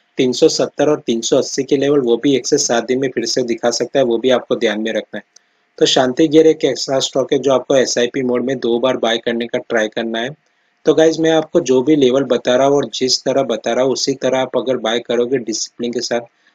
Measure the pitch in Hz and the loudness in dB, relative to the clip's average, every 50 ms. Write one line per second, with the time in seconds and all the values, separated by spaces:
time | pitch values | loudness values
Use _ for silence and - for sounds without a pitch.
0 | _ _ _ - 131 127 120 - 165 151 - - 135 - - - 143 147 151 135 | _ _ _ -2 0 0 2 4 2 2 4 2 -2 -2 -2 -2 0 0 0 0
1 | - - 117 113 113 - 156 135 131 - - - 131 - 147 135 139 143 147 143 | -2 -2 -4 -2 -2 0 0 0 0 0 -4 -6 -4 -2 -2 0 0 2 2 2
2 | 127 117 117 117 - 143 135 123 123 - 151 139 - - 123 117 113 110 127 131 | 2 2 0 2 2 0 0 0 0 0 -2 0 0 0 0 0 0 0 -2 -2
3 | 139 131 - 123 113 110 - 135 120 117 117 - - 120 120 - 120 - - 139 | -2 -4 -4 -4 -4 -4 -2 -4 -2 -4 -4 -2 -2 -2 -2 -2 -4 -2 0 0
4 | 135 120 117 113 113 131 123 117 - - 127 110 117 110 104 107 110 110 107 107 | 0 0 0 0 0 0 0 0 -2 -4 -4 -2 -2 -2 -2 -2 -4 -4 -4 -6
5 | 101 - - 104 - _ _ _ _ _ _ _ _ _ _ - 160 147 - 147 | -6 -8 -10 -14 -16 _ _ _ _ _ _ _ _ _ _ 0 0 2 2 2
6 | 131 127 127 - 160 156 143 160 160 160 156 156 160 139 120 - - - 139 135 | 0 0 2 0 2 4 6 6 6 6 4 2 0 -2 -2 -4 -4 -4 -2 -2
7 | 127 - - 139 127 - 147 135 123 139 135 123 - - 143 131 120 - - 123 | -2 -2 -2 -2 -2 0 0 0 2 2 0 2 2 2 2 2 2 2 0 -2
8 | 120 123 - 139 131 123 123 123 120 127 131 123 - 117 117 120 123 127 127 120 | -2 -2 -2 -2 -2 -2 -2 -2 -2 -2 -4 -2 0 0 0 2 0 0 0 0
9 | 117 113 113 117 - 123 117 117 120 113 - 120 - - 117 113 107 107 - 120 | 0 0 0 0 -2 -2 -4 -4 -4 -4 -6 -6 -4 -2 -2 0 0 -2 -2 -4
10 | 113 113 113 113 117 135 151 - _ _ _ _ _ _ _ _ - 160 147 147 | -6 -4 -4 -6 -6 -6 -8 -12 _ _ _ _ _ _ _ _ 0 2 4 6
11 | 160 165 156 156 160 160 160 160 156 - - 170 143 127 127 131 127 147 156 147 | 4 4 4 2 2 2 2 2 0 0 0 0 2 2 2 2 2 2 4 4
12 | 135 123 123 135 143 - 127 117 - 135 123 127 135 139 143 143 127 113 - - | 4 4 4 2 2 0 -2 -2 0 0 2 2 4 2 2 2 0 -4 -4 -4
13 | 131 127 - - - 139 127 139 135 120 113 107 - 117 117 123 131 135 123 123 | -2 -2 -2 -2 -2 -2 0 0 0 -2 -4 -4 -4 -2 0 0 0 0 0 -2
14 | - - 131 - - 127 131 131 131 127 - 127 107 127 127 117 110 110 113 120 | -2 -4 -4 -2 -2 -2 0 -2 -2 -2 -2 -2 -2 -2 -2 -2 -2 -2 -2 -2
15 | 120 - 120 120 120 120 135 127 113 113 107 - - - _ - 123 120 120 123 | -2 -2 0 0 0 0 -2 -2 -2 -4 -6 -6 -8 -10 _ -8 -8 -6 -6 -6
16 | 120 - 123 117 117 - _ _ _ _ | -4 -4 -4 -6 -6 -8 _ _ _ _